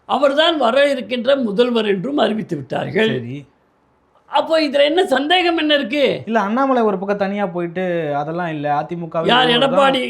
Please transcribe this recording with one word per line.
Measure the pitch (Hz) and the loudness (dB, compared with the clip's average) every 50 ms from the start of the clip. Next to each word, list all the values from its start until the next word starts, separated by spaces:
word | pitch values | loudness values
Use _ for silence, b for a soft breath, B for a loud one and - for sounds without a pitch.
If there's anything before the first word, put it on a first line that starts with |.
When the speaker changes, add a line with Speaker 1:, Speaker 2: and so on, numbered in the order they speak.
| b | b
Speaker 1:
அவர்தான் | - 214 254 294 277 277 294 320 339 330 294 | -4 0 2 2 2 4 4 2 2 2 2
வர | 254 220 240 277 285 285 | 0 2 4 4 2 2
இருக்கின்ற | 277 254 202 196 247 247 220 254 277 | 2 -2 -4 -6 -6 -4 0 0 0
முதல்வர் | 277 247 208 196 202 247 254 233 226 214 | 0 0 -2 0 2 0 2 2 0 0
என்றும் | 208 196 190 170 269 294 | 0 0 -2 -2 -4 -2
அறிவித்து | 294 - - - 160 170 - 165 | 0 0 0 0 -4 -4 -6 -6
விட்டார்கள். | 147 123 - 147 - 143 135 135 196 220 220 | -8 -8 -6 -6 -6 -6 -4 -2 0 0 0
Speaker 2:
சரி. | 131 127 117 120 131 143 139 - _ _ _ _ _ _ _ _ _ _ _ _ _ _ _ | -2 -4 -6 -8 -12 -14 -16 -18 _ _ _ _ _ _ _ _ _ _ _ _ _ _ _
Speaker 1:
அப்போ | _ - 294 277 277 320 320 | _ -2 -2 0 2 0 0
இதுல | 302 277 247 285 285 | 2 2 2 2 2
என்ன | 302 311 359 381 | 4 4 2 2
சந்தேகம் | - 262 262 285 302 349 370 339 349 339 330 | 2 2 0 2 2 2 2 2 2 0 0
என்ன | 302 302 294 | 2 2 2
இருக்கு? | 277 262 208 277 294 269 214 175 135 127 | 2 0 -2 0 0 2 2 0 -2 -4
Speaker 2:
இல்ல, | 202 226 220 | -2 0 0
அண்ணாமலை | 196 202 220 254 277 269 254 247 226 | 0 0 0 0 0 2 2 2 2
ஒரு | 214 196 180 | 2 0 -2
பக்கம் | 190 196 202 | -2 -4 -2
தனியா | 196 196 190 202 208 202 | -2 -2 -2 -2 -2 -4
போயிட்டு | 185 170 175 175 170 165 180 185 180 170 170 160 147 143 | -4 -4 -4 -6 -4 -4 -4 -4 -2 -2 -2 -2 -2 -2
அதெல்லாம் | 143 147 156 165 175 180 165 | -4 -4 -4 -4 -4 -4 -4
இல்ல, | 156 147 143 147 147 | -6 -4 -2 -2 -2
அ | 147 156 | -2 -2
தி | 156 180 | -4 -8
மு | 170 170 160 | -10 -10 -6
க | - 165 165 | -6 -2 0
Speaker 1:
யார்? | 196 233 254 254 247 | 2 2 2 4 2
Speaker 2:
தான். | 233 240 | 2 2
Speaker 1:
எடப்பாடி, | 269 - - 285 277 269 269 254 247 240 | 2 2 2 4 4 4 2 0 -2 -4